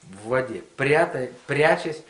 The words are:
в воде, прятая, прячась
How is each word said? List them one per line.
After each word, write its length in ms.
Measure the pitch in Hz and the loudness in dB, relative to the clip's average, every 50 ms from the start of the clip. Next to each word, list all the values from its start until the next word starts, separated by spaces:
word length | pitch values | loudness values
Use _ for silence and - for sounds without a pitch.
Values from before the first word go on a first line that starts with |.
в 260 | - - 95 95 104 113 | -20 -20 -20 -14 -6 -2
воде, 340 | 127 131 117 113 107 90 - - _ | 0 0 0 -2 -6 -10 -12 -12 _
прятая, 560 | - 135 139 147 160 170 170 - 135 127 123 - - - | -2 0 4 4 4 4 2 0 -4 -6 -8 -10 -10 -8
прячась 560 | - 139 139 151 160 175 175 - 165 147 - - | -4 0 2 4 4 4 2 0 -4 -8 -10 -12